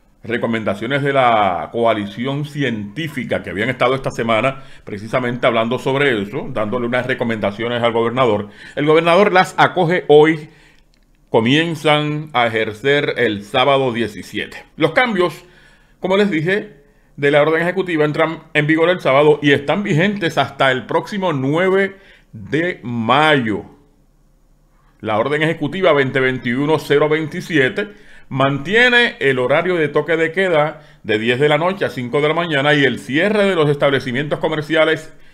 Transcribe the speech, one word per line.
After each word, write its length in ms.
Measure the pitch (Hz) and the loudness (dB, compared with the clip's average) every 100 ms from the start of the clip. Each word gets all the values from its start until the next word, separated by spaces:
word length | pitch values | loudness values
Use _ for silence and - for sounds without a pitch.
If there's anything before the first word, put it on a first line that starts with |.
| _ _ | _ _
recomendaciones 800 | 104 117 120 113 107 101 117 143 | -8 -4 -2 -2 -2 -4 -4 -2
de 100 | 139 | 0
la 560 | 135 123 110 98 85 80 | 2 2 4 2 0 -4
coalición 760 | 117 117 107 101 117 131 143 147 | 0 0 0 -4 -6 -6 -6 -6
científica 960 | 147 135 110 101 143 160 131 101 98 | -4 -4 -4 -8 -10 -8 -8 -6 -6
que 80 | 90 | -4
habían 180 | 90 120 | -4 -4
estado 260 | 127 123 | 0 0
esta 160 | 135 135 | 0 -4
semana 520 | 127 117 110 127 135 - - | -4 -2 0 0 -4 -16 -20
precisamente 640 | - 101 110 131 123 120 131 | -14 -12 -4 -4 -2 0 2
hablando 320 | 113 113 123 | 2 0 -2
sobre 440 | 143 135 143 110 | -2 2 2 2
eso, 240 | 98 143 139 | -2 -6 -6
dándole 380 | 113 107 123 120 | -6 -4 -4 -2
unas 200 | 123 127 | -2 -2
recomendaciones 760 | 127 117 110 101 101 117 120 | -4 -2 -2 -4 -4 -4 0
al 100 | 117 | 0
gobernador. 560 | 113 117 123 127 104 101 - - - | 0 0 2 2 0 -4 -16 -12 -2
El 100 | 147 | 2
gobernador 440 | 160 170 175 202 | 4 4 4 4
las 240 | 180 - - | 4 2 2
acoge 480 | 135 175 165 180 - | 2 2 0 0 6
hoy, 400 | 147 156 160 156 - _ _ _ _ _ _ _ | 8 8 2 -8 -20 _ _ _ _ _ _ _
comienzan 1000 | 123 113 147 170 151 156 151 151 151 156 | 0 4 2 0 -2 0 0 0 -6 -4
a 140 | 123 117 | -2 0
ejercer 680 | 110 107 101 135 143 147 - | 0 -4 -2 0 0 0 -2
el 260 | 117 101 | -2 -2
sábado 480 | 101 127 135 135 131 | -4 0 2 2 0
diecisiete. 720 | 117 107 90 - 104 73 - - - | -2 -4 -8 -12 -10 -10 -14 -20 -2
Los 160 | 151 | 0
cambios, 520 | 269 247 190 175 - - - - _ _ _ | 0 0 0 -2 -4 -20 -20 -20 _ _ _
como 160 | 180 196 | -2 0
les 140 | 202 | 2
dije, 480 | 156 165 208 208 - _ _ _ - | 0 -2 -4 -6 -18 _ _ _ -2
de 120 | 143 | 2
la 120 | 147 | 2
orden 180 | 151 160 | 2 0
ejecutiva 460 | 175 180 180 156 151 | 0 -2 -4 0 0
entran 380 | 151 160 165 - | 0 -2 -4 -4
en 120 | 151 151 | -2 2
vigor 220 | 160 165 | 2 2
el 120 | 180 | 2
sábado 380 | 147 135 151 147 | 2 4 4 4
y 100 | 147 | 2
están 300 | 139 139 175 | 2 2 -2
vigentes 560 | 202 151 196 202 202 156 | 0 0 0 0 -2 -2
hasta 340 | 127 - 135 | -4 0 0
el 140 | 127 101 | 0 -2
próximo 480 | 160 - 208 185 | -4 -4 -4 -4
nueve 640 | 143 135 160 190 190 196 196 - - _ | -2 -2 0 2 0 -2 -6 -20 -20 _
de 480 | 110 98 143 175 - | -18 -6 -4 -4 -6
mayo. 840 | 123 120 113 135 156 147 110 92 - - _ _ _ _ _ _ _ _ _ _ _ _ | -8 -4 2 4 4 2 0 -4 -8 -20 _ _ _ _ _ _ _ _ _ _ _ _
La 180 | 101 107 | -2 0
orden 240 | 127 147 | 0 0
ejecutiva 500 | 156 165 143 185 185 | 0 -2 -4 0 2
veinte 260 | 143 131 131 | 4 2 0
veintiuno 600 | 131 127 127 120 147 151 | 0 -2 -4 -2 0 0
cero 320 | - 143 151 | 2 2 2
veintisiete 760 | 156 156 175 - 156 131 202 208 - - - - | 0 -2 -8 -2 0 2 0 -8 -12 -20 -20 -8
mantiene 840 | 135 135 143 151 220 247 240 240 - | -2 0 -2 0 2 4 4 2 0
el 180 | 139 127 | 0 2
horario 380 | 123 147 175 175 | 2 0 0 0
de 120 | 147 | 0
toque 280 | 151 143 165 | 0 0 0
de 160 | 160 | 0
queda 480 | 185 190 156 151 - - - | 0 2 2 0 -4 -20 -14
de 160 | 101 107 | -2 0
diez 200 | 113 123 | 2 2
de 120 | 151 | 2
la 80 | 147 | 2
noche 260 | 175 196 | 0 -2
a 60 | 127 | -4
cinco 320 | 135 120 147 | -4 -4 0
de 60 | 151 | 0
la 40 | |
mañana 400 | 160 175 143 147 | -2 -2 0 2
y 120 | 147 | 4
el 140 | 131 107 | 2 0
cierre 460 | - 143 202 208 | -4 -2 0 2
de 100 | 196 | 2
los 140 | 175 147 | 2 0
establecimientos 680 | 143 143 135 135 120 151 165 | 2 0 0 -2 -4 -4 -4
comerciales 760 | 165 156 151 156 156 160 - - - | -2 -4 -2 2 2 0 -6 -20 -20